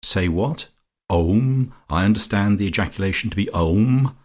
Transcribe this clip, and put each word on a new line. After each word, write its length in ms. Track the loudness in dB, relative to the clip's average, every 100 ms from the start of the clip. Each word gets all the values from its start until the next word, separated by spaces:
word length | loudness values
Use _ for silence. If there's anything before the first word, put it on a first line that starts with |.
"Say 260 | -2 0 0
what?" 400 | -2 -2 -4 -12 _ _ _ _
"Om. 640 | 0 2 2 2 0 -2 -6 _
I 160 | -2
understand 540 | 2 2 2 0 0 0
the 80 | 0
ejaculation 640 | -2 -4 -4 -4 -4 -4
to 60 | -4
be 120 | -4
Om." 640 | 0 0 2 2 2 0 -4